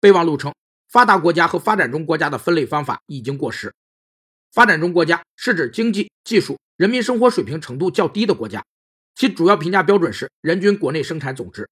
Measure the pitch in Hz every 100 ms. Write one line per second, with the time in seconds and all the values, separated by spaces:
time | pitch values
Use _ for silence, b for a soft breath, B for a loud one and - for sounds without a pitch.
0 | 202 185 170 143 143 - _ _ _ 240
1 | 226 196 165 165 170 175 214 214 139 143
2 | 156 160 151 131 - 170 123 151 139 156
3 | _ 143 117 139 135 - 104 _ _ _
4 | _ _ _ _ _ - 240 160 175 175
5 | 160 170 - _ - 185 127 160 226 202
6 | - _ - 220 - - _ _ 175 247
7 | 226 247 240 - 98 156 - 127 180 -
8 | 170 208 214 180 110 104 - _ _ _
9 | _ - 254 180 165 208 156 190 165 202
10 | 165 - - _ 147 180 196 202 135 151
11 | 139 160 135 131 90 - 104